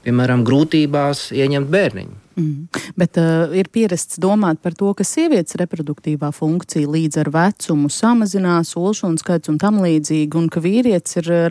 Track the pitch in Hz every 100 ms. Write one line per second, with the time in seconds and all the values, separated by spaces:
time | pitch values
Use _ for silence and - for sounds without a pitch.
0 | - 123 127 123 117 135 156 156 147 143
1 | 143 143 - 135 135 143 139 180 175 107
2 | 95 101 _ - 156 143 165 - - -
3 | 175 - 165 165 165 175 190 226 220 175
4 | - - 185 214 196 156 175 165 202 196
5 | 196 - 330 247 165 - 175 170 147 147
6 | - 151 147 147 156 170 - 165 147 160
7 | 160 156 147 156 180 - - 156 143 -
8 | 226 240 214 190 180 175 165 - 180 214
9 | 190 160 - 170 - 151 202 214 180 160
10 | 147 156 151 156 165 175 165 214 247 185
11 | - - 165 170 170